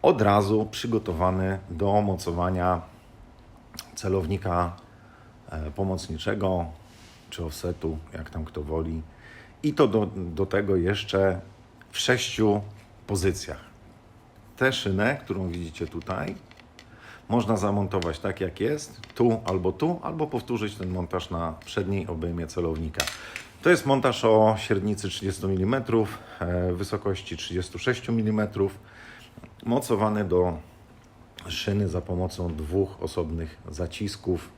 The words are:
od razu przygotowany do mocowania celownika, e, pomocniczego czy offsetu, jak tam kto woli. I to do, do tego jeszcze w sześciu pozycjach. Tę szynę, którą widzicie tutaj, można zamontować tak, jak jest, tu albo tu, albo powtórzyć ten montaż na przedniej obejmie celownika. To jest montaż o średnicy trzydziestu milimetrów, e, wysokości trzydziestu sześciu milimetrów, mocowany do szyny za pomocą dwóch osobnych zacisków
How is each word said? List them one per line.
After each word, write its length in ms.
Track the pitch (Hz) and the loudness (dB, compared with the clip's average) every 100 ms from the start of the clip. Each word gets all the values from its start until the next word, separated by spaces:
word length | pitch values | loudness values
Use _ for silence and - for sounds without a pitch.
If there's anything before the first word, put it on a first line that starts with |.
od 200 | 139 147 | 6 6
razu 460 | 104 101 98 107 107 | 6 6 6 2 2
przygotowany 880 | - 120 110 - 82 92 92 92 95 - | -4 -2 -2 0 0 2 2 0 -2 -6
do 320 | 85 98 104 | -2 2 4
mocowania 800 | 104 90 - 85 87 92 90 87 - - - - - - - - - - - - | 2 0 -2 -2 0 2 2 0 -2 -20 -20 -20 -20 -20 -20 -20 -18 -18 -14 -6
celownika, 800 | 98 95 82 95 95 87 87 90 - - - - - - - | 0 2 2 -2 0 0 0 -2 -18 -20 -20 -20 -20 -20 -12
e, 220 | 78 76 | -8 -6
pomocniczego 920 | 73 98 92 - 80 - 104 95 92 82 78 - - - - - | -2 -2 -2 -4 -6 -2 0 2 0 -2 -8 -20 -20 -20 -20 -16
czy 160 | - 85 | -8 -8
offsetu, 520 | 76 87 85 80 78 78 | -4 -6 -4 -4 -6 -8
jak 160 | 80 76 | -12 -10
tam 160 | 85 78 | -8 -8
kto 180 | - | -8
woli. 380 | 73 80 80 80 80 - - - - - | -4 -2 -2 -4 -8 -18 -20 -20 -20 -4
I 100 | 101 | -4
to 140 | - 110 | 4 4
do, 180 | 110 98 92 | 4 0 -4
do 300 | 87 80 95 | -6 -2 0
tego 300 | 98 101 95 | 0 2 2
jeszcze 680 | 87 101 - 98 98 92 - - - - - | 2 0 0 4 4 2 -6 -20 -20 -20 -12
w 80 | - | -4
sześciu 600 | - 127 - - 107 104 104 - - - - | 2 2 2 2 4 4 -2 -14 -20 -20 -4
pozycjach. 520 | 101 95 87 - 71 - - - - - - - - - - | 0 2 0 -6 -10 -14 -20 -20 -20 -20 -20 -20 -20 -20 0
Tę 160 | 131 | 0
szynę, 440 | - 104 95 107 143 | 2 0 2 2 0
którą 240 | - 107 92 | -4 -4 -2
widzicie 400 | 85 82 80 82 | -4 -8 -8 -8
tutaj, 480 | 85 - 95 76 - - - - - - - - - - | -8 -6 -4 -4 -8 -14 -20 -20 -20 -20 -20 -20 -20 0
można 280 | 117 107 110 | 0 2 2
zamontować 640 | 101 104 98 98 85 78 | 2 2 2 0 -2 -4
tak, 220 | 98 90 | -6 -4
jak 180 | 92 - | -6 -2
jest, 420 | 110 147 - - - - | -2 -2 -6 -16 -18 2
tu 260 | 120 113 110 | 4 4 0
albo 260 | 95 90 | 0 0
tu, 280 | 92 160 175 | 0 0 0
albo 240 | - 160 151 | -4 -4 -2
powtórzyć 480 | 123 - 117 104 101 | -4 -2 -2 -2 -4
ten 140 | 92 | -4
montaż 400 | 92 85 92 - | -4 -2 -4 -4
na 240 | 85 82 80 - | -4 -4 -6 -6
przedniej 420 | - 95 98 85 | -4 0 -2 -2
obejmie 400 | 80 87 85 82 | -4 -4 -4 -4
celownika. 580 | - 85 80 80 - - - - - - - | -2 -2 -2 -4 -2 -4 -4 -12 -14 -16 0
To 80 | - | 4
jest 160 | - 139 | 6 6
montaż 400 | 135 123 110 117 | 4 4 4 6
o 300 | 110 110 110 | 8 8 6
średnicy 520 | - 101 101 101 98 | 2 0 0 -2 -4
trzydziestu 400 | - 98 95 95 | -4 -4 -2 0
milimetrów, 680 | 95 98 135 123 113 107 - - - | 2 2 0 2 2 2 -4 -14 -6
e, 340 | 87 90 90 | -2 0 0
wysokości 640 | 87 95 104 101 92 - 82 | 0 -2 -2 -2 -4 -6 -10
trzydziestu 420 | - 87 90 85 | -4 -4 -4 -4
sześciu 320 | - 123 - | -2 -2 0
milimetrów, 680 | 117 110 107 104 104 98 - - - - - - - - - | 0 2 2 0 0 0 -2 -18 -20 -20 -20 -20 -20 -20 -10
mocowany 640 | - 123 131 107 107 107 98 | 0 0 2 2 2 2 2
do 320 | 90 90 80 - - - - - - - - - | 4 2 0 -10 -20 -20 -20 -20 -20 -20 -16 -10
szyny 400 | - - 101 101 | -4 0 2 2
za 140 | 87 | -2
pomocą 540 | - 87 90 - 87 78 | -4 -2 -2 -2 -4 -4
dwóch 480 | 76 92 95 - | -2 0 0 -2
osobnych 540 | 82 - 78 82 80 - - | -6 -4 -2 -4 -6 -10 -14
zacisków 800 | 80 85 - 104 - - 87 - | -6 -6 -4 -6 -6 -2 -2 -4